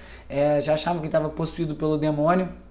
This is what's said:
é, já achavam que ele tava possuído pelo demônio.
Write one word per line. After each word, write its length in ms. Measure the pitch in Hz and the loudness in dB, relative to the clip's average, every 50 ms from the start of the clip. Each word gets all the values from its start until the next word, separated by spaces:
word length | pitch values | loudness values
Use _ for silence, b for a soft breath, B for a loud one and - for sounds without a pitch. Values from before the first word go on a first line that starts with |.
| B B B B B - | B B B B B -6
é, 320 | - 139 143 147 147 147 | 0 2 2 4 4 2
já 120 | 143 151 156 | 2 2 0
achavam 260 | 151 - 170 175 170 | 2 0 0 -2 -2
que 60 | 156 | -2
ele 60 | 160 | -2
tava 180 | - 156 156 151 | 0 0 0 -2
possuído 460 | 151 - 165 160 - - 170 151 147 | -2 -4 -4 -4 -4 -4 -4 -4 -2
pelo 200 | - 160 156 156 | -2 0 0 2
demônio. 540 | 151 151 151 151 147 147 160 180 185 185 175 - - - - | 2 2 0 2 2 4 4 4 2 2 -2 -6 -12 -18 -20